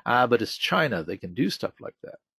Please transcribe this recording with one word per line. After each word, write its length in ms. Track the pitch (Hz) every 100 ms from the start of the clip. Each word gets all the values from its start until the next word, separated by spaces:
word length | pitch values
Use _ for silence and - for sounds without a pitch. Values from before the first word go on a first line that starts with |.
| -
"Ah, 200 | 123 123
but 140 | 117
it's 160 | 107 -
China. 460 | - 196 151 92
They 160 | 80 95
can 160 | 90
do 160 | 87 185
stuff 240 | - - -
like 180 | - -
that." 180 | - - _